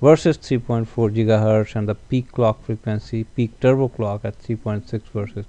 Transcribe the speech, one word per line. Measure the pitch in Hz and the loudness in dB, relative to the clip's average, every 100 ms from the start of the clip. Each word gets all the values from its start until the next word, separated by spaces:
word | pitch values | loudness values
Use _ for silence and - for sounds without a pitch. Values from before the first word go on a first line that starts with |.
versus | 135 156 170 147 | 6 6 4 -2
three | - 127 | -2 -4
point | - 117 113 | -2 -4 -4
four | - 113 | -2 0
gigahertz, | 110 110 107 107 110 104 113 | 0 2 2 4 2 0 -4
and | 104 | -4
the | |
peak | - - 127 123 | -6 -4 -6 -4
clock | - 113 107 | 0 0 0
frequency, | - 110 113 107 - 110 | -6 -8 -6 -6 -6 -8
peak | - - 113 - | -6 -4 -4 0
turbo | 127 131 127 | 2 2 0
clock | - 107 104 | -2 -6 -4
at | 117 | -8
three | - - 110 | -10 -8 -8
point | 110 104 - | -6 -6 -6
six | 110 - | -10 -8
versus | 107 101 104 | -8 -8 -10